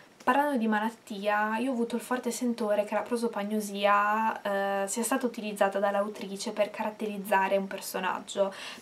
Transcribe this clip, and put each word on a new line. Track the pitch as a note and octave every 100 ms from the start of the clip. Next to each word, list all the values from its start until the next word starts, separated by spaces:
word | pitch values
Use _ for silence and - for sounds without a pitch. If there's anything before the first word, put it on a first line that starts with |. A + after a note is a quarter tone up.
| - - -
Parlando | C4 D4 C4+
di | A3
malattia, | G#3+ A3 - - G3+ G#3 G#3 G#3+ A3+
io | C4
ho |
avuto | A#3 A3+ A#3
il |
forte | - B3+ B3
sentore | A#3 B3 A#3 G#3+ G#3
che | G#3 G#3
la |
prosopagnosia, | G#3 A#3+ A#3 G#3 G3+ G#3+ G3+ G3 G3+ G3+ G#3 G#3+ A3 - G3+ G3 G3 G3
eh, | G3
sia | A#3+
stata | A3+ C4 A#3+
utilizzata | A#3 G#3+ G#3 G3 G3
dall'autrice | G3+ G3+ G#3 G#3 G3 G3 A3+
per | G#3 G#3
caratterizzare | - G#3+ G#3+ G#3+ G3+ F#3+ F#3+ F#3+ G3
un | G3
personaggio, | F#3+ - F#3 F#3 - - G3+ G3 - - -